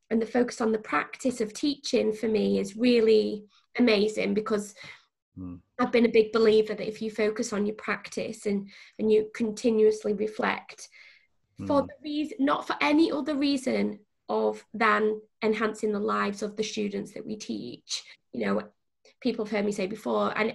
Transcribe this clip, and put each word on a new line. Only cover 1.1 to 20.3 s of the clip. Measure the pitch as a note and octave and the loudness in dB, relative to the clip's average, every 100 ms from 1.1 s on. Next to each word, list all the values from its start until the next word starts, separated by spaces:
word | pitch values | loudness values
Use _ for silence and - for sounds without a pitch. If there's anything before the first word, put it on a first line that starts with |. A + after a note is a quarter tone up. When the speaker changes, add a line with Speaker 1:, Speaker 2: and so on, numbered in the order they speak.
| - C4 B3 | -4 -4 -2
Speaker 1:
of | G#3 | -4
teaching | - D4 C#4 - A3 G#3+ | -2 -4 -2 -2 0 0
for | G#3+ A3+ | 0 0
me | G#3+ G3 G3 | 0 2 0
is | G3 G#3+ | -2 0
really | B3 A#3+ A3 G#3+ G#3 G#3 - _ _ - | 4 6 6 6 4 -4 -10 _ _ 2
amazing, | A#3+ G#3 G#3+ G#3+ F#3+ | 4 4 2 0 0
because | G3+ G#3+ G#3 G3+ - - - _ _ _ - | 0 0 -2 -4 -12 -20 -20 _ _ _ -14
Speaker 2:
Mm. | F2+ F2 - - | -12 -14 -12 -4
Speaker 1:
I've | B3 | 0
been | A#3+ A#3 | 4 6
a | A3+ | 6
big | G#3+ | 4
believer | A3+ A3+ G#3+ G#3+ | 4 6 6 4
that | G#3 G3+ | -2 -8
if | - | -6
you | A3 | -6
focus | G#3+ G#3+ A3 A#3 | -2 -2 -2 -4
on | G#3 G#3 | -2 -2
your | |
practice | G#3+ - G3+ - - - A3 G#3 | -4 -6 -6 -6 -8 -8 -6 -4
and, | G3+ G3+ - - - | -4 -4 -14 -18 -4
and | A3 | 4
you | G#3+ G#3+ | 4 2
continuously | - A3 G#3 A#3+ A3 G#3+ G#3+ G#3 | -2 -4 0 2 4 4 4 -2
reflect | G3+ G#3+ - G3+ - - - - - - - _ _ _ - - | -2 -4 -2 -2 -4 -8 -18 -20 -20 -20 -20 _ _ _ -8 0
for | C#4 | 0
Speaker 2:
Mm. | C4+ | 0
Speaker 1:
the | - | -6
reason, | D4+ D4 C#4+ - | -6 -4 -4 0
not | C#4 D4 - | 0 0 -2
for | - | -2
any | C#4+ D4+ E4 | 4 4 4
other | D4 C#4 | 2 -2
reason | C#4 C#4+ C#4 B3 G#3+ G#3 G#3 _ _ - | 0 0 0 0 0 -2 -4 _ _ -4
of, | A3 G#3+ G#3+ - | 0 0 -2 -8
than | G#3+ A3 G#3 G#3+ G#3+ - _ | 0 2 4 2 -2 -8 _
enhancing | A3 G#3+ G#3+ G#3+ G#3+ | 0 2 0 -2 -2
the | G#3 | -2
lives | G#3+ G#3 G3+ G3+ | -2 0 -2 -4
of | G#3 | -6
the | G3+ | -4
students | G#3+ G#3+ G#3 G2 - | -6 -4 -4 -4 -8
that | - - | -12 -10
we | G#2+ | -10
teach. | - G#2 A#2+ - - - - - _ | -8 -8 -10 -14 -10 -12 -12 -20 _
You | B2 G2+ | -6 -2
know, | G#3 - _ _ _ _ _ | -2 -4 _ _ _ _ _
people | B3 A3 | -4 -2
have | G#3 | -2
heard | G#3 | -2
me | G3+ | -2
say | G3+ F#3+ | -2 -4
before, | G#3+ A#3+ G#3+ G#3 | -6 -4 -2 0